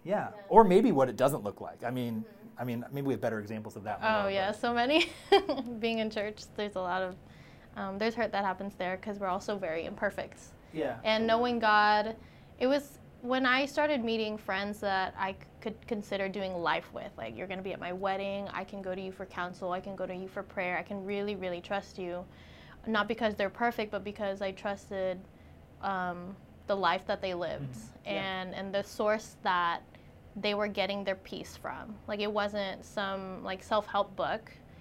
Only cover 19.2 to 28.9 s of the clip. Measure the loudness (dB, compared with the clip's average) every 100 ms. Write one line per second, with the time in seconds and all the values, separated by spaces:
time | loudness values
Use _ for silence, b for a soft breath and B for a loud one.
19.2 | -10 -6 -6 -6 -4 -4 -6 -8 -6 -6
20.2 | -8 -8 -8 -4 -2 -2 -4 -8 -4 -2
21.2 | -2 -4 -4 -6 -4 -4 -4 -8 -6 -6
22.2 | -10 B B B B B 0 2 2 2
23.2 | 0 2 -2 2 0 0 -4 -4 -6 -4
24.2 | -4 -2 -4 -4 -6 -6 -6 -2 -2 -2
25.2 | -8 B B B B -8 -4 -2 -2 -4
26.2 | -10 -14 -18 -20 -2 2 4 2 0 -2
27.2 | -2 -2 -2 -4 -6 -10 -14 -14 -6 -2
28.2 | -2 -2 -4 -6 -2 -2 -4